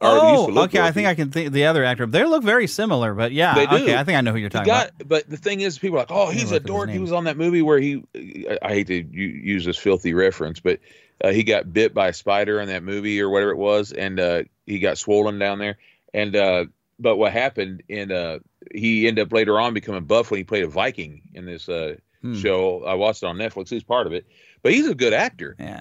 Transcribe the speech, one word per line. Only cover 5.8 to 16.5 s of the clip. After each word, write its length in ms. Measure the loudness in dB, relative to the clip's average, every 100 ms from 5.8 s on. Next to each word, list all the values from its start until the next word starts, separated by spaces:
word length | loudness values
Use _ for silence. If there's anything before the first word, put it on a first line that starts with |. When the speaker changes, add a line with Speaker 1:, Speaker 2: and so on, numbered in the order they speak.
| -2 -2
Speaker 1:
are 40 |
like, 100 | -2
"Oh, 140 | 0
Speaker 2:
Let 100 | 0
me 60 | -2
Speaker 1:
he's 100 | -2
a 40 |
Speaker 2:
look 80 | -4
at 40 | -2
his 60 |
Speaker 1:
dork." 140 | -6 -4
He 60 |
Speaker 2:
name. 80 | -4
Speaker 1:
was 100 | -2
on 120 | -2
that 120 | -2 -2
movie 240 | 0 2
where 160 | 4 4
he, 240 | 2 -4 -8 -16
I, 420 | -14 -10 -6 -4
I 60 | -2
hate 180 | -2 0
to 60 | -2
u-, 80 | -4 -6 -8
use 360 | -6 -4 -2
this 120 | -2 -2
filthy 340 | 2 2 2
reference, 440 | 2 2 0 -6 -4
but, 200 | -2 -2 _ _ _ -4
uh, 80 | 0
he 120 | 0
got 280 | 2 0 0
bit 220 | 0 2
by 140 | 2 -2
a 40 |
spider 480 | -2 -2 0 0 -2
in 80 | -4
that 140 | -8
movie 380 | -6 -6 -4 -2
or 100 | 0
whatever 200 | 2 0
it 60 | 0
was, 340 | 0 0 0
and, 260 | -6 -6 -2
uh, 220 | 0 0 -4 _ -10
he 120 | -2
got 200 | -2 -2
swollen 400 | 0 2 2 0
down 200 | -4 -4
there. 180 | -6 -8 _ _ _
And, 220 | -6 -2 2
uh, 280 | 2